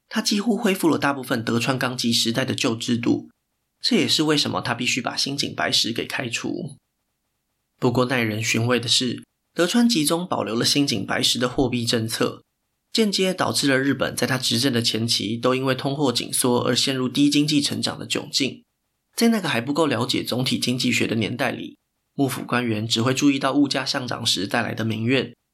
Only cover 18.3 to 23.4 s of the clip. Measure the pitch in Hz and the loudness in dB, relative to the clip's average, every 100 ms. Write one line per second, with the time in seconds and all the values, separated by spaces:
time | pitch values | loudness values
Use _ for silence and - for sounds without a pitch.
18.3 | - 135 - _ _ _ _ _ - 233 | -2 -2 -4 _ _ _ _ _ 0 2
19.3 | 226 170 117 123 147 156 117 127 - - | 2 0 -2 0 2 2 2 0 -2 -2
20.3 | 120 131 120 120 127 127 117 98 113 98 | -2 0 0 0 0 0 0 0 0 -2
21.3 | 120 127 101 82 - _ _ _ - 139 | -2 -4 -4 -10 -16 _ _ _ -2 -2
22.3 | - - 120 123 107 113 113 117 131 143 | -2 -2 -2 0 -2 -2 0 0 2 2
23.3 | 135 | 2